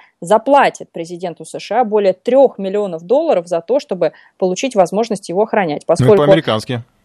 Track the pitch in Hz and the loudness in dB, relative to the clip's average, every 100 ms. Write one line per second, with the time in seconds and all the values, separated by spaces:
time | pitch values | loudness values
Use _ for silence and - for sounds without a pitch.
0 | _ _ 170 214 226 277 196 - - 180 | _ _ 0 0 4 2 2 0 -10 -14
1 | 165 175 180 160 160 180 - 214 226 214 | -12 -10 -10 -12 -14 -14 -6 -2 0 0
2 | 196 - - 254 269 - 190 208 202 165 | 0 -2 0 4 4 2 -6 -4 -6 -6
3 | 175 262 330 202 170 170 - 269 - 185 | -2 -2 0 -2 -2 -6 -2 -4 -4 -2
4 | 160 - _ - 190 185 269 220 170 196 | -4 -4 _ -6 -4 -4 -2 0 0 0
5 | 226 202 - 175 220 220 196 - - 165 | -4 -6 -6 -4 -2 0 -2 -4 -2 0
6 | 127 202 147 160 135 110 - 120 - _ | 4 4 4 2 2 -2 -4 -8 -10 _